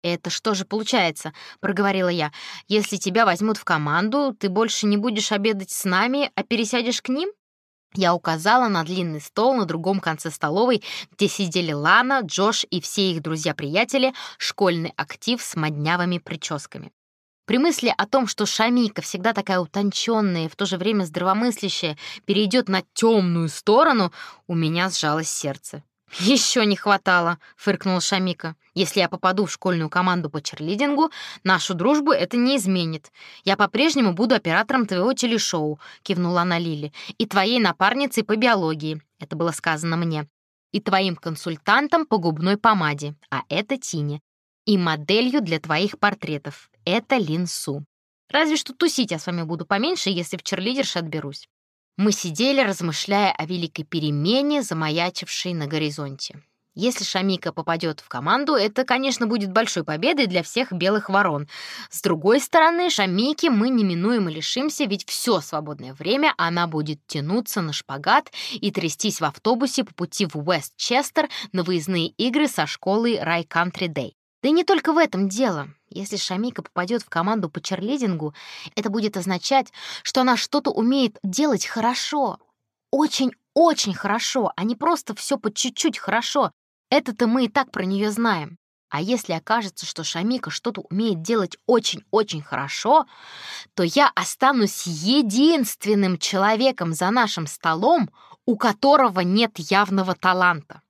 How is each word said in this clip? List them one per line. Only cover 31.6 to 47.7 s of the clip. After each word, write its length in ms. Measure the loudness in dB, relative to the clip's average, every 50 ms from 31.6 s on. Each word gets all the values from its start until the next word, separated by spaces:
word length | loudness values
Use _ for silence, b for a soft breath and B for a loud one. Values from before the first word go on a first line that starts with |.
| 2 -4 -4
дружбу 380 | 0 4 4 4 4 4 2
это 240 | 2 2 2 0 2
не 220 | 2 2 4 2 2
изменит. 520 | 2 2 0 2 0 -2 -4 -8 _ -16 B B B B B B B
Я 120 | 0 2
по-прежнему 560 | 2 2 2 4 2 2 2 4 4 2 2
буду 220 | 2 2 2 2 2
оператором 520 | 2 2 2 0 0 0 2 0 0 0
твоего 260 | 0 0 0 0 0
телешоу", 680 | 0 0 0 0 0 0 -2 -2 -2 -2 -2 -4 -4 -8 B B B B
кивнула 400 | _ -4 -2 0 0 2 2 2
она 160 | 2 2 0 0
Лили, 340 | -2 -4 -4 -6 -6 -10 B B B B B B
"и 80 | -4
твоей 320 | 0 2 2 2 4 2 2
напарницей 680 | 2 2 2 _ 2 2 2 2 -2 0 0 -2 0
по 120 | 0 0
биологии", 680 | 2 4 4 4 4 2 -2 -2 -4 -4 -6 -8 -8 _ _ _ _
это 180 | -14 -12 -4
было 140 | -2 -2 -2
сказано 460 | -2 -2 -2 -2 -2 0 -2 -2 -2
мне, 320 | 0 0 -2 -2 -2 -4 _ _ _ _ _ _ _ _ _
"и 100 | -6 -4
твоим 360 | 0 2 2 2 2 0 -4
консультантом 920 | -4 -6 -8 -8 -6 -6 -8 -8 -4 _ 2 4 4 4 2 0 0 2
по 120 | _ 0 2
губной 380 | 2 0 0 0 0 0 0
помаде", 580 | 4 4 4 4 4 2 0 -2 -4 -6 -10 -10 _ _ _
а 120 | -6 -6 -6 _
это 280 | -4 -4 -2 -2 -6 -6
Тине, 420 | -6 -8 -6 -4 -4 -4 -6 -8 _ _ _ _ _ _ _ _ _
"и 140 | 2 2 4
моделью 600 | 4 2 0 -2 0 2 2 2 2 2 2 0
для 180 | 0 0 -2 -2
твоих 400 | 0 0 0 0 0 0 0 _
портретов", 720 | 0 0 0 -2 -6 -6 -6 -6 -8 -10 -14 -14 -20 _ _ _ _
это 320 | 0 0 0 2 _ 0
Лин 300 | 0 2 0 0 -2 -2
Су. 380 | -4 -6 -8 -6 -6